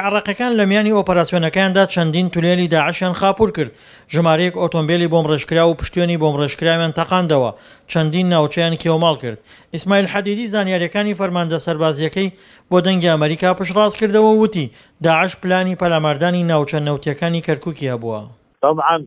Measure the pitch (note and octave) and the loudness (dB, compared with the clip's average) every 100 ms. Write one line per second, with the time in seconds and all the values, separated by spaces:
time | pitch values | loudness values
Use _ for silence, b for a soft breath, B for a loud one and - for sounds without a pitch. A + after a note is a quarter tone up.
0 | G3 G#3 G3+ G3 B3 A3+ G3 G3+ G#3+ G#3 | 0 -2 -4 -4 -2 0 2 2 2 0
1 | F#3+ F3 E3 F3+ D#3+ F#3+ F#3+ F#3 F#3 F3+ | 2 0 0 0 -2 0 0 2 2 2
2 | E3 E3 F3+ F3 E3+ F3+ F3 D#3+ D3+ F3 | 0 0 0 0 2 2 2 2 0 -2
3 | F#3 F3+ G3 G3 A3 - B2+ B B B | -4 0 0 2 0 0 -6 B B B
4 | B D3+ E3 D#3+ F3+ F3+ E3+ E3 D3+ F3 | B 0 2 2 2 0 -2 -2 0 0
5 | E3+ E3 D#3 D3+ - E3 E3+ D#3+ - F3+ | 2 2 2 -2 0 2 2 2 -4 -2
6 | F3 E3+ D3+ C#3+ C#3+ - E3 E3 E3 D#3+ | -2 0 0 0 -4 -2 0 0 0 -2
7 | E3 F#3 F3 C#3+ A#2 - B B - E3 | 0 0 2 2 0 -4 B B -6 -2
8 | D#3 E3+ F3+ E3+ D3+ F3 E3 D#3+ E3 D#3+ | 0 0 2 2 2 0 -2 -2 0 2
9 | E3+ C#3 B2 G#2+ b b b D#3+ F#3 G3+ | 2 0 -6 -12 b b b -8 0 2
10 | F#3+ G#3 G3+ G#3 A#3 G#3 F#3+ F3+ E3+ G#3 | 2 -2 -2 -4 -4 -2 -2 -2 -2 -2
11 | G#3 F#3 F#3+ F3 E3+ D#3+ E3+ D#3 D#3+ C#3+ | -2 -2 -2 -2 -2 -2 -2 0 0 0
12 | D#3 F#3+ G3 F3+ b b - F3+ F3+ F#3 | -4 -2 -4 -6 b b 0 2 2 2
13 | E3+ D#3 D3+ D#3+ F#3 F3+ F#3 F#3+ G#3+ G#3 | 2 2 0 0 0 0 -2 2 2 2
14 | G#3+ G#3+ A3 A3 G#3+ F#3+ B2+ b b - | 0 4 4 4 2 0 -6 b b -4
15 | D#3+ D#3+ F3+ - F#3 F#3 F#3 F3+ F3 D#3+ | 2 2 2 -2 0 0 0 -2 0 0
16 | D#3 C#3 F3 F3+ E3+ D#3+ C#3+ D#3 D3 C#3+ | 0 0 0 0 0 0 0 -2 -2 -4
17 | D3+ C#3+ E3+ E3+ D#3 C#3+ E3+ D3+ C#3 B2 | -4 -4 -4 -4 -2 -4 -4 -6 -6 -6
18 | A#2 G#2+ G#2+ - _ - C#3+ D#3 D3 E3 | -6 -8 -10 -20 _ -2 0 0 0 0